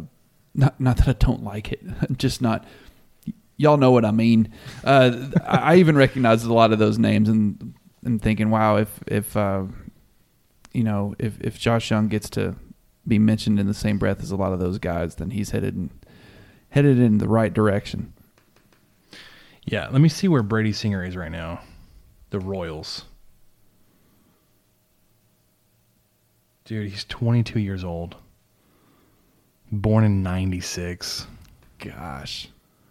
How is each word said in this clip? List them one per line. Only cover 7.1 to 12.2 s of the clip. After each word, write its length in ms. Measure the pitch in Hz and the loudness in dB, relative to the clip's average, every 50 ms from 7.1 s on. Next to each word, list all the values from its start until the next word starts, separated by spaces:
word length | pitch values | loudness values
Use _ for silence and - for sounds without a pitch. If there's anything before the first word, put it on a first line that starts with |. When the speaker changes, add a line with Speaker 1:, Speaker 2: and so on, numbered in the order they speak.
| 107 107 107 107 | 4 2 2 2
Speaker 1:
and, 460 | 110 110 107 104 - - - 117 - _ _ _ _ _ - | 2 2 2 0 -2 -4 -10 -16 -16 _ _ _ _ _ -6
and 160 | 123 117 107 | -4 -4 -2
thinking, 300 | - 110 110 101 107 107 | 0 0 0 0 0 0
Wow, 260 | 110 107 110 110 107 104 | 2 2 2 2 2 2
if, 120 | 110 - - - - - | 0 -2 -4 -12 -10 -4
if, 280 | 107 107 101 - - | -4 -4 -4 -4 -2
uh, 280 | 107 104 98 98 95 95 98 - - - - - _ _ _ _ _ _ _ _ _ _ _ _ _ _ - | -2 -2 0 -2 -2 -4 -6 -10 -14 -18 -20 -20 _ _ _ _ _ _ _ _ _ _ _ _ _ _ -10
you 120 | - 123 113 | -6 -4 -2
know, 320 | 110 104 101 101 101 - - | -2 -2 -2 -4 -4 -6 -6
if, 220 | - 110 101 - | -6 -6 -6 -6
if 180 | - 110 - - | -8 -8 -8 -4
Josh 320 | - 117 117 117 - - | -2 0 0 0 0 0
Young 160 | 113 107 107 107 | 0 0 0 0
gets 220 | 107 107 | -2 -4